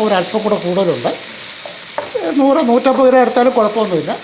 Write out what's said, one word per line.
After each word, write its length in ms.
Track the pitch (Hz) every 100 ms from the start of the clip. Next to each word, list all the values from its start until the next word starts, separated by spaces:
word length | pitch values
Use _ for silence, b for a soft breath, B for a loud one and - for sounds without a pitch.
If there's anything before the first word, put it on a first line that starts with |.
ഒരല്പം 360 | 214 190 175 220
കൂടെ 120 | 208 196
കൂടുതലുണ്ട്, 460 | 170 180 185 151 123 - - - - - - - - - 587 494 339 285
നൂറ്, 220 | 277 294 247
നൂറ്റമ്പത് 380 | 240 262 262 262
ഗ്രാം 120 | 254
എടുത്താലും 280 | 240 247 247 247
കുഴപ്പമൊന്നുമില്ല. 540 | 208 226 214 170 147 -